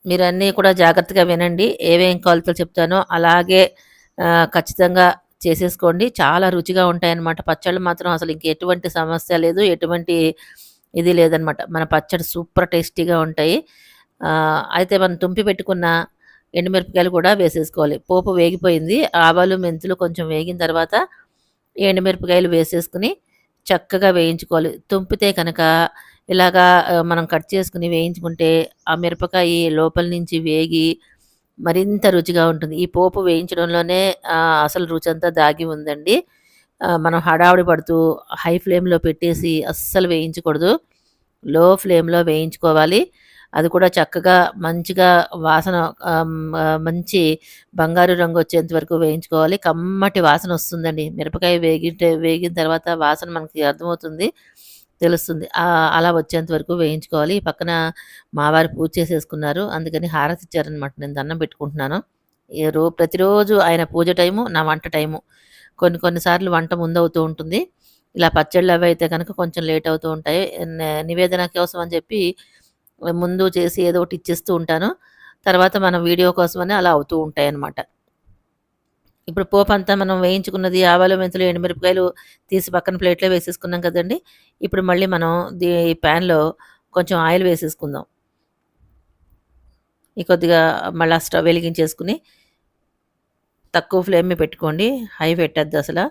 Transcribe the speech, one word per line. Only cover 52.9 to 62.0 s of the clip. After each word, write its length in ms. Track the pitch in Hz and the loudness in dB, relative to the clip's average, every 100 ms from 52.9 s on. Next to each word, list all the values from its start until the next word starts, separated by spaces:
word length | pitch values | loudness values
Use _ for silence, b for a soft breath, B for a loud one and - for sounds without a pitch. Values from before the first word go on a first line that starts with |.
| 165 151 151 175 | -2 0 0 -4
మనకి 320 | 170 156 156 | -10 -10 -4
అర్థమవుతుంది, 680 | 147 143 170 170 165 156 214 - b b b b b _ | -2 -2 -6 -8 -8 -6 -6 -6 b b b b b _
తెలుస్తుంది. 480 | 170 170 - 160 - - | 0 0 -2 -8 -6 -2
ఆ, 340 | 175 170 160 | 0 2 2
అలా 180 | 160 170 | 2 2
వచ్చేంత 400 | 170 160 165 160 | 0 -2 -6 -4
వరకు 220 | 156 - | -6 -4
వేయించుకోవాలి. 600 | 175 160 156 - 160 151 | -2 -2 -4 -4 -2 0
ఈ 60 | 202 | -2
పక్కన 520 | 175 147 170 170 160 - B B B | -4 -6 -4 -4 -4 -8 B B B
మా 160 | 151 147 | -2 2
వారు 180 | 160 165 | 2 2
పూజ 220 | - 160 175 | -2 -4 -2
చేసేసుకున్నారు, 600 | 165 165 - 151 151 151 | -2 -4 -6 -8 -6 -4
అందుకని 460 | 202 160 160 156 170 | -6 -8 -6 -6 -4
హారతి 380 | 160 147 175 | -2 -2 -4
ఇచ్చారనమాట. 480 | 180 165 147 151 139 - | -6 -6 -6 -8 -10 -10
నేను 140 | 143 | -12
దండం 260 | 143 143 160 | -8 -8 -6
పెట్టుకుంటున్నాను. 640 | 156 - 143 151 135 175 | -8 -8 -10 -6 -6 -6